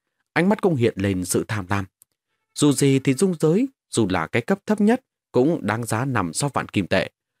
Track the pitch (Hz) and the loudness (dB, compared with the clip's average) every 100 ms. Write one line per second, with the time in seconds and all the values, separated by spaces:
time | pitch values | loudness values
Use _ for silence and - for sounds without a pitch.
0 | _ _ _ - 180 214 196 151 120 - | _ _ _ 0 0 2 0 2 0 0
1 | 98 92 90 113 85 110 90 101 98 _ | -2 -2 -2 -4 -4 -6 -4 -6 -6 _
2 | _ _ _ _ _ - 151 131 143 135 | _ _ _ _ _ 0 2 4 2 2
3 | 135 175 196 170 156 180 269 _ _ - | 2 0 0 0 2 2 0 _ _ -2
4 | 107 90 80 110 - 196 - 214 208 - | 0 0 -2 -4 -2 -4 -2 0 2 2
5 | _ _ _ 123 135 170 104 110 117 110 | _ _ _ 0 2 0 -2 -4 -4 -4
6 | 131 120 90 - 143 - - - 87 95 | -2 -2 -4 -4 -4 -4 -4 -4 0 0
7 | - _ _ _ | -2 _ _ _